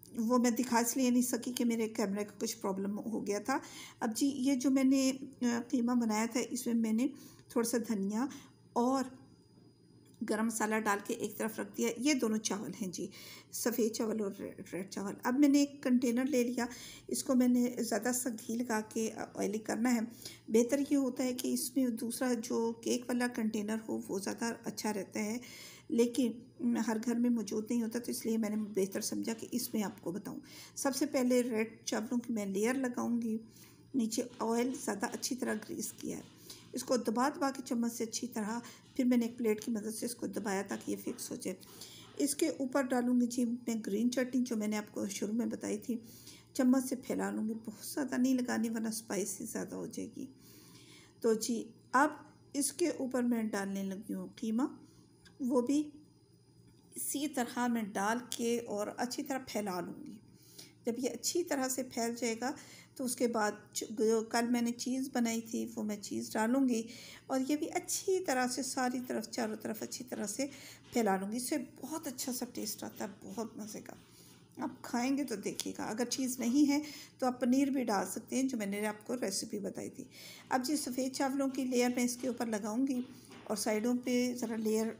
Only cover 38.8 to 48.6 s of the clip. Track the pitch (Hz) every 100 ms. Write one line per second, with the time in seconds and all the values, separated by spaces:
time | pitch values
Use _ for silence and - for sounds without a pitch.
38.8 | - - 247 247 233 - 226 214 - 220
39.8 | 214 214 240 - - 190 208 190 196 220
40.8 | - 196 - 240 - 247 190 185 - -
41.8 | - - - - 277 - 330 - 262 277
42.8 | 254 254 247 247 240 254 240 240 - 226
43.8 | 202 202 240 254 254 262 247 220 208 214
44.8 | 208 - 208 - 208 226 220 220 196 208
45.8 | - 226 - - - - - - 254 262
46.8 | 262 254 - 190 196 208 214 220 - -
47.8 | - 311 254 254 254 254 240 226